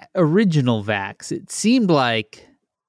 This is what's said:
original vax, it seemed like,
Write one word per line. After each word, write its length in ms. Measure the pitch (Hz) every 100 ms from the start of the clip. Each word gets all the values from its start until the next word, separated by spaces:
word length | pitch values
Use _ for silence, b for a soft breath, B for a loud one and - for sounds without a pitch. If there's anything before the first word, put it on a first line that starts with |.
| - 190
original 680 | 156 180 214 156 123 110
vax, 480 | 101 101 98 - -
it 180 | 147 -
seemed 400 | - 214 262 202
like, 560 | 151 123 113 110 - _ _ _ _